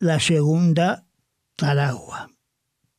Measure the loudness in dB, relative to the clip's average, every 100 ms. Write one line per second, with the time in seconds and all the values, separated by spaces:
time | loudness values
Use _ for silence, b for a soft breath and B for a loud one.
0 | -2 0 0 2 2 2 2 2 0 -2
1 | _ _ _ _ _ -4 -2 0 -2 -4
2 | -12 -16 -16 _ _ _ _ _ _